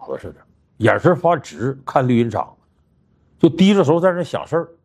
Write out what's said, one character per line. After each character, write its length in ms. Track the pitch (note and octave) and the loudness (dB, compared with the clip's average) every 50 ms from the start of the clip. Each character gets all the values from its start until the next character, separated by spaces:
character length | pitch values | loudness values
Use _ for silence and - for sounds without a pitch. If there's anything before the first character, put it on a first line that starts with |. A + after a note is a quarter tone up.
| - | -12
子 100 | - C2+ - | -12 -12 -12
似 100 | - F2 | -12 -16
的， 80 | C#2+ - _ _ _ _ _ _ _ - | -20 -20 _ _ _ _ _ _ _ -2
眼 200 | G#2+ A2 G#2 G#2 | 0 0 2 2
神 160 | - E3 F3+ | 2 2 2
发 220 | C3 - E3+ F3 | 2 2 0 0
直， 420 | D#3+ - - - D#2 A2+ C3+ C3+ C3+ - | -2 -4 -10 -12 -8 -6 -6 -8 -8 -8
看 240 | - - D3 C3 B2 | -4 -2 0 0 2
绿 120 | B2 A#2 | 2 0
茵 100 | A#2 A#2 | 0 0
场， 260 | A2 F#2 B1 - - _ _ _ _ _ _ _ _ _ _ _ _ _ _ _ _ _ | -4 -6 -8 -10 -14 _ _ _ _ _ _ _ _ _ _ _ _ _ _ _ _ _
就 80 | - | 2
低 280 | E3 - - F#3+ G3 G#3 | 2 4 4 4 4 4
着 100 | G3 E3+ | 4 2
头 160 | C3 D#3 E3+ | 2 2 2
在 100 | E3+ F#3+ | 2 0
那 100 | F3 F3 | 0 -2
想 240 | E3+ - - G2+ C#2+ | -4 -6 -8 -10 -6
事 100 | - - | -4 -4
儿， 120 | E3 E3 - - _ | -4 -4 -6 -12 _